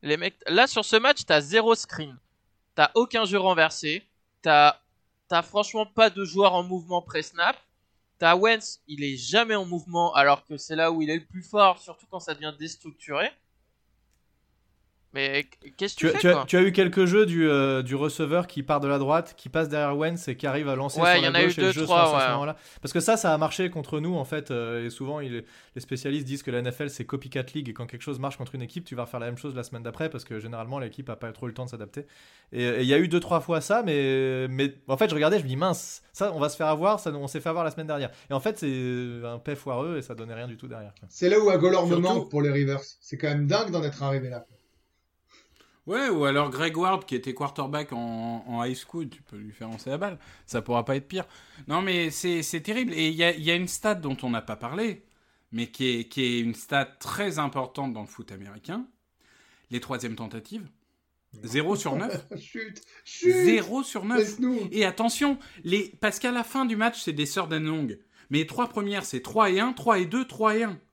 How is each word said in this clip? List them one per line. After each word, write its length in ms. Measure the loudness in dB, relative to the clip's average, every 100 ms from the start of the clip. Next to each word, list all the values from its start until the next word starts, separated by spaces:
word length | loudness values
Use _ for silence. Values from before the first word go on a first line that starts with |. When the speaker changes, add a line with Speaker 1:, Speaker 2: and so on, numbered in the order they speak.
Speaker 1:
Les 140 | -2 -2
mecs, 200 | -2 -6 0
là 200 | 4 4
sur 180 | 2
ce 120 | 2 4
match, 280 | 4 2 4
t'as 140 | 2
zéro 340 | 4 2 4
screen, 420 | 2 0 -10 -10 -12 _ _ _ _ _
t'as 160 | 2 4
aucun 320 | 4 2 2 0
jeu 120 | 2
renversé, 640 | 2 4 4 2 -4 -6 _ _ _ _
t'as, 380 | 4 8 8 6 _ _ _ _ _
t'as 140 | -2
franchement 440 | 0 -2 0 -2 -4
pas 240 | 4 4
de 140 | 4
joueur 300 | -4 4 6
en 80 | 6
mouvement 380 | 0 -6 -4 -4
pré-snap, 560 | -2 -6 -6 -2 -2 -2 _ _ _ _ _ _
t'as 160 | 4
Wentz, 460 | 6 6 2 -2 -16 _
il 180 | -8
est 120 | -6 -6
jamais 380 | 0 2 2
en 100 | 0
mouvement 480 | -2 -6 -4 0 2
alors 300 | 6 6 6 _
que 100 | -14
c'est 180 | -8 2
là 140 | 2
où 80 | 2
il 100 | -2
est 80 | -2
le 80 | -6
plus 160 | -16
fort, 360 | -4 6 6 6
surtout 280 | -6 -20 _
quand 100 | -14
ça 140 | -10
devient 200 | -8 -8 -10
déstructuré. 720 | -12 -12 -16 -18 -8 -2 -2 -4 _ _ _ _ _ _ _ _ _ _ _ _ _ _ _ _ _
Mais 320 | -4 -2 -2
qu-, 280 | -4 -12 -20 -6
qu'est-ce 160 | -6
que 60 | 0
Speaker 2:
Tu 60 | 2
Speaker 1:
tu 0 |
Speaker 2:
as, 40 |
Speaker 1:
fais, 60 | 4
Speaker 2:
tu 100 | 6
as, 40 |
Speaker 1:
quoi ? 100 | 4 4
Speaker 2:
tu 100 | 4
as 40 |
eu 100 | 4
quelques 340 | 6 2 4 4
jeux 180 | 6
du, 240 | 4 4 4
euh, 320 | 4 2 0
du 120 | -2
receveur 520 | -2 -2 -2 0 0 -2
qui 160 | -8
part 180 | -2 0
de 80 | 2
la 100 | 0
droite, 360 | 2 0 0 -12
qui 100 | -6
passe 220 | -2 0
derrière 260 | 0 0 0
Wentz 320 | -2 -2 -8
et 80 | -6
qui 100 | -2
arrive 220 | -2 -2
à 80 | -2
lancer 240 | -2 2
Speaker 1:
Ouais, 120 | 6
Speaker 2:
sur 80 | 6
Speaker 1:
y 20 |
Speaker 2:
la 80 | 6
Speaker 1:
en 40 |
a 80 | 4
eu 40 | 4
Speaker 2:
gauche 100 | 4
et 40 |
Speaker 1:
deux, 40 | 2
Speaker 2:
le 40 |
jeu 80 | 2
se 20 | 4
Speaker 1:
trois, 160 | 6
Speaker 2:
lance 120 | 8
à 60 | 6
ce 40 | 4
Speaker 1:
ouais. 60 |
Speaker 2:
moment-là. 240 | 2 -2 -6 -14 -12
Parce 100 | -4
que 80 | -2
ça, 160 | 2 2
ça 160 | 4
a 60 | 2
marché 320 | 2 0 -4
contre 280 | -4 -6 -4
nous, 140 | -2
en 120 | -4 -4
fait, 240 | -6 -4
euh, 340 | -6 -4 -4
et 60 | -6
souvent, 300 | -8 -8 -6
il, 240 | -6 -10 -12 -20 -18
les 60 | -16
spécialistes 460 | -10 -8 -4 -4 -4
disent 160 | -8
que 80 | -4
la 80 | -4
N 120 | -4
F 120 | -6
L, 80 | -8
c'est 160 | -8 -8
copycat 380 | -8 -6 -8 -6
league, 160 | -8 -10
et 20 |
quand 140 | -10 -12
quelque 160 | -12
chose 160 | -10 -8
marche 180 | -8 -8
contre 200 | -12 -10
une 60 |
équipe, 220 | -10 -12
tu 100 | -12
vas 100 | -10
refaire 160 | -8 -8
la 60 | -8
même 120 | -8
chose 160 | -10
la 80 | -10
semaine 200 | -10 -10
d'après, 280 | -12 -8 -8
parce 140 | -8
que 140 | -10 -12
généralement, 400 | -10 -10 -8 -8
l'équipe 300 | -8 -10 -12
a 80 | -10
pas 160 | -12
trop 140 | -10 -12
le 80 |
temps 100 | -10
de 60 | -12
s'adapter. 340 | -12 -14 -14 -16 -18 -20 _ _
Et, 120 | -4
et 160 | -2 0
il 40 | 4
y 60 |
a 60 | 4
eu 100 | 4
deux, 120 | 0
trois 200 | 0 -2
fois 220 | 0 -4
ça, 200 | 0 0
mais, 640 | 2 0 0 0 0 -2 -4
mais 260 | -2 -2 -2 -4
en 120 | 0
fait, 100 | 2
je 60 |
regardais, 240 | 2 2 2
je 60 |
me 40 | 0
dis, 80 | -2
mince, 460 | 0 -2 -6 -16 _
ça, 180 | -4 -4
on 60 | 0
va 100 | -2
se 80 | 0
faire 80 | 0
avoir, 340 | 2 2 0
ça, 100 | -2
on 140 | -6 -6
s'est 140 | -6
fait 80 | -4
avoir 160 | -2
la 60 | -2
semaine 160 | -4 -6
dernière. 240 | -4 -6 -10 -6
Et 60 |
en 60 | -2
fait, 180 | -2 -4
c'est 680 | -4 -2 -2 -4 -6 -8 -10
un 120 | -10
paix 180 | -8 -8
foireux, 400 | -6 -6 -4 -6
et 60 |
ça 120 | -8
donnait 200 | -12 -12
rien 140 | -10 -12
du 100 | -12
tout 100 | -14
derrière, 240 | -14 -16 -18
quoi. 80 | -20
Speaker 3:
C'est 200 | 0 4
là 100 | 6
où 80 | 6
Agholor 380 | 6 6 4 4
me 60 |
Speaker 4:
Surtout 100 | 4
Speaker 3:
manque 280 | 4 2 0
pour 120 | 0
les 80 | 2
Rivers. 320 | 2 0 -2 -6 -20
C'est 160 | -16 -6
quand 120 | -2
même 180 | 0 2
dingue 240 | 2 0
d'en 120 | -2
être 200 | -4 -4
arrivé 260 | -2 -2 -4
là. 160 | -12 -16 _ _ _ _ _ _ _ _ _ _ _ _ _ -6
Speaker 4:
Ouais, 220 | -2 0
ou 160 | 2
alors 260 | 2 2 0
Greg 260 | 0 -2 0
Ward, 280 | 0 0
qui 100 | -2
était 180 | -6 -4
quarterback 600 | -6 -6 -4 -4 -4 -6
en, 520 | -8 -8 -6 -6 -8 -8
en 160 | -4
high 100 | -4 -6
school, 320 | -8 -10 -10
tu 140 | -12
peux 140 | _ -18
lui 160 | -16
faire 160 | -14 -12
lancer 200 | -12 -8
la 100 | -6
balle. 200 | -6 -8 -18 -20
Ça 160 | _ -6
pourra 240 | 0 -2
pas 120 | 0 -4
être 100 | -4
pire. 200 | -8 -10 -14 -20 -20 -4
Non, 120 | -2
mais 300 | 0 0 -2
c'est, 320 | -2 -2 -2
c'est 180 | -2 -6
terrible. 320 | -4 -4 -2
Et 140 | 0 -2
il 80 |
y 80 | 2
a, 80 | 0
il 140 | 2
y 80 | 0
a 20 |
une 140 | 0 -2
stat 260 | -4 -2
dont 220 | -2 -4 -6
on 60 | -4
n'a 120 | -4
pas 140 | -6 -10
parlé, 480 | -8 -4 -4 -6 _ _ _ _ _
mais 160 | -8 -8
qui 180 | -2 -2
est, 220 | -2 -4
qui 160 | -2
est 160 | -2 0
une 160 | -2 -4
stat 300 | -2 -2 -2
très 520 | -8 -8 -4 -4 -2
importante 540 | -4 -4 -6 -6 -8
dans 80 | -8
le 80 | -12
foot 240 | -16 -16
américain. 520 | -16 -16 -18 -10 -10 -10 _ _ _ _ _ _ _ _
Les 80 | -10
troisièmes 380 | -8 -8 -8 -8
tentatives. 500 | -10 -12 -12 -14 -14 _ _ _ _ _ _ -16
Zéro 320 | -6 -2 0 -2
sur 180 | -2
neuf. 320 | -4 -4 -8 -10
Speaker 3:
<laughs> 60 | -18
Chut, 460 | -14 -14 -14 -16 -20 -20
chut. 260 | -20 0 4
Speaker 4:
Zéro 520 | 6 6 6 2 -4
sur 200 | -4 -6
neuf. 140 | 0 2
Speaker 3:
Laisse-nous. 500 | 0 0 -2 0 -2
Speaker 4:
Et 120 | 0
attention, 540 | 0 2 -2 2 0 0 -6 -12
les... 300 | 0 0 0 -2
parce 180 | -2 0
qu'à 140 | -2
la 100 | -2
fin 220 | -2 -2
du 100 | 0
match, 260 | 2 0 -2
c'est 120 | -6
des 160 | -4 -2
third 240 | -2 -2
and 80 | -2
long. 260 | -2 -2 -4 -6 _ _ _
Mais 80 | -2
les 80 | -2
trois 180 | -2 -4
premières, 360 | -2 -4 -4
c'est 180 | -4 -8
trois 280 | -4 2 4
et 100 | 4
un, 120 | 0
trois 280 | -2 2 2
et 60 | 2
deux, 180 | -2
trois 320 | -4 0 2 2
et 80 |
un. 160 | 0 -6 _